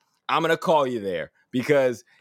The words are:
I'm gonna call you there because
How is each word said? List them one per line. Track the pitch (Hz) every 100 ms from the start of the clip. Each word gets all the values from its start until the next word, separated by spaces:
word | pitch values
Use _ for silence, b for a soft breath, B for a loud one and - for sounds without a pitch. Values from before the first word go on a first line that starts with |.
| _ _ -
I'm | 143
gonna | 160 165
call | - 156 131
you | 120
there | 98 85 71 _ _
because | 127 123 143 131 117 - b